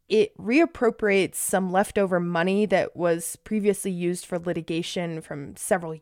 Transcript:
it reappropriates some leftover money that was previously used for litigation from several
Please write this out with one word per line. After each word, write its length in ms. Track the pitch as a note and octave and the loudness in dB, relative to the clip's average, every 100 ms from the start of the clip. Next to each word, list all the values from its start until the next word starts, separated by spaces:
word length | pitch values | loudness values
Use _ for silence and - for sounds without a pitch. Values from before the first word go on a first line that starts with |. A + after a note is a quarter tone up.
| - | 0
it 300 | G#3+ - - | 2 2 0
reappropriates 1000 | F#3+ C4+ E4+ - A3+ A3+ G#3 G3 F#3 - | 0 4 2 2 0 2 2 2 2 -2
some 360 | - F#3+ F#3 | -2 0 2
leftover 480 | F#3 G#3 - G3 F3+ | 0 0 0 2 2
money 460 | F3 E3+ F3+ G3 G#3 | 0 0 2 2 2
that 280 | F#3 - | 2 0
was 420 | - E3+ E3+ - - | 0 0 0 -2 -12
previously 540 | - G#3+ G3+ F#3+ G3+ | -6 -2 0 0 -2
used 360 | F3+ F3 F3+ - | -2 -2 -4 -4
for 120 | F3+ | -6
litigation 840 | F3 F3 D#3+ E3 F3 - E3+ D#3+ | -4 -4 -4 -4 -4 -6 -6 -6
from 340 | - D3 C#3+ - | -10 -10 -12 -8
several 380 | - F#3+ E3 D#3+ | -2 -2 -2 -4